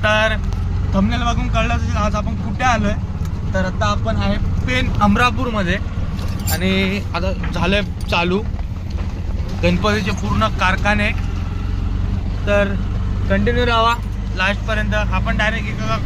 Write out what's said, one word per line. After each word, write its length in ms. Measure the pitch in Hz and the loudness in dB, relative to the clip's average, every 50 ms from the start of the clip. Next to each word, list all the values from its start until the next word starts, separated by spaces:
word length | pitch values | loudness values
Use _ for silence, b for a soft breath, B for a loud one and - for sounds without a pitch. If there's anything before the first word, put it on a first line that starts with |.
| - | 2
तर 320 | 214 214 214 214 220 220 208 196 - - - - - - - - - 185 | 2 2 2 2 2 0 0 -2 -2 -2 -2 -2 -2 -2 0 0 0 2
थंबनेल 280 | 196 190 214 240 247 233 | 2 2 2 2 0 0
बघून 240 | 233 233 233 247 | 0 0 0 0
कळलं 260 | 247 - 226 220 - 233 | 0 2 2 2 2 2
असेल 220 | 226 226 220 226 | 0 0 0 0
आज 180 | 220 208 208 202 | 2 2 2 0
आपण 200 | 214 208 - - - | 0 -2 -2 -2 -2
कुठे 220 | - - - - 247 | -2 -2 -2 0 2
आलोय. 300 | 254 233 220 214 202 208 - - - - - - - - - - - - | 2 2 4 2 0 0 0 -2 -4 -4 -4 -2 -2 -2 -2 -2 -2 0
तर 120 | 190 185 | 0 0
आता 200 | 185 180 - 220 | 0 0 0 0
आपण 280 | 208 208 202 - 220 214 | 0 0 0 0 0 0
आहे 200 | 208 202 196 202 208 - - - - - | 0 2 2 2 2 0 0 0 0 0
पेण 240 | 262 254 254 247 247 - - | 0 0 2 0 0 2 2
अमरापूरमध्ये 760 | 208 202 202 233 247 247 240 - 254 247 220 214 190 170 180 208 - - - - - - - - - - - - - - - | 4 4 4 4 4 2 2 0 -2 -2 0 0 0 0 0 -2 -2 -4 -4 -2 -2 -2 -2 -2 -4 -4 -4 -2 -2 0 0
आणि 480 | 185 185 190 190 190 196 185 190 202 190 - - | 0 2 2 2 2 2 0 0 -2 -4 -4 -4
आता 160 | 170 180 190 185 170 165 160 | -2 -2 -2 -2 -2 -2 -2
झालंय 300 | - 175 170 175 202 208 202 185 - - - - | 0 0 2 2 2 2 0 -2 -4 -4 -2 0
चालू 320 | 208 175 170 180 180 202 220 - - - - - - - - - - - - - - - - - - - - - - - 165 | 2 2 2 2 2 0 0 -2 -2 -4 -4 -4 -4 -6 -6 -4 -4 -4 -4 -4 -4 -4 -4 -2 -2 -2 -2 -2 -2 0 2
गणपतीचे 480 | 175 175 175 196 208 208 214 - 214 202 - | 2 2 2 2 2 0 0 0 -2 -2 -2
पूर्ण 260 | 185 208 202 202 220 214 - - | -2 0 0 2 2 2 2 2
कारखाने. 500 | - 185 185 185 - 208 208 208 208 214 226 - - - - - - - - - - - - - - - - - - - - - - - - - - | 2 2 2 2 2 2 2 2 0 0 0 -2 -2 -2 -2 -2 -4 -4 -4 -4 -4 -4 -2 -2 -2 -2 -2 -2 -2 0 -2 -2 -2 -2 -2 -2 0
तर 260 | 202 202 202 202 196 202 196 - - - - - - - - - - | 2 2 2 2 2 0 -2 -2 -2 -2 -2 -2 -2 -2 0 0 0
कंटिन्यू 360 | 196 196 202 226 240 240 240 | 2 2 2 2 2 2 2
राहा 280 | 240 233 226 226 233 233 233 - - - - - - - | 2 2 2 2 2 2 0 -4 -4 -4 -4 -4 -4 -2
लास्टपर्यंत. 580 | 185 185 190 202 196 - - 220 214 196 196 202 | 0 0 0 0 0 -2 -2 -2 0 0 0 0
आपण 440 | 214 - - 185 185 190 226 220 | 0 0 0 0 0 0 0 0
डायरेक्ट 300 | 214 214 214 226 226 214 | 2 0 0 0 -2 -4
एका 260 | 214 - 202 220 220 220 220 - | -4 -4 -2 -2 -2 0 -2 -2